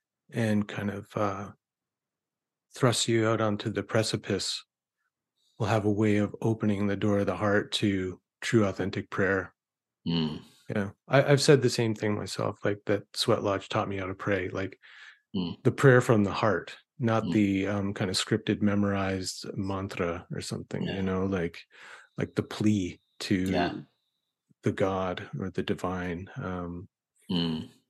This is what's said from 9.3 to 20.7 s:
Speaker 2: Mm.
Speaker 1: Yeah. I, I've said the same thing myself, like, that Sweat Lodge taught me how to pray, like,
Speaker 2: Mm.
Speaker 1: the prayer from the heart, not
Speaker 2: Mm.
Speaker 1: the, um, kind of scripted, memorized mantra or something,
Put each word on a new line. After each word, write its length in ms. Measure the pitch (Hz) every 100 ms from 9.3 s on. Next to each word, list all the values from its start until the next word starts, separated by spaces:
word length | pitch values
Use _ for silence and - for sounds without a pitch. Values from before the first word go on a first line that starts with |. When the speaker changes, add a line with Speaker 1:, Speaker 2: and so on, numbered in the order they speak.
| 95 90 - _ _ _ _ -
Speaker 2:
Mm. 340 | 85 78 78 - _ -
Speaker 1:
Yeah. 220 | 107 98 - -
I, 160 | 135
I've 180 | 139 139
said 220 | 139 143
the 80 | 120
same 240 | - 117
thing 220 | 110 110 104
myself, 420 | 95 - 110 104
like, 160 | 104 104 -
that 180 | 101 -
Sweat 300 | - - 110
Lodge 240 | 104 98 -
taught 200 | 113 98
me 100 | 98
how 80 | 95
to 80 |
pray, 340 | 95 - 98 92
like, 300 | 95 95 - - - - - _ 101
Speaker 2:
Mm. 260 | 87 -
Speaker 1:
the 80 | -
prayer 280 | - 143 123
from 240 | - 110
the 80 | 98
heart, 440 | 85 113 90 - - _ -
not 260 | 120 113
Speaker 2:
Mm. 80 | 107
Speaker 1:
the, 340 | 107 101 98 98
um, 260 | 101 98
kind 160 | 101 101
of 60 | 95
scripted, 440 | - 110 - 98
memorized 840 | 104 101 101 98 98 95 90 - - -
mantra 680 | 98 95 98 - 87 85 -
or 80 | -
something, 420 | - - -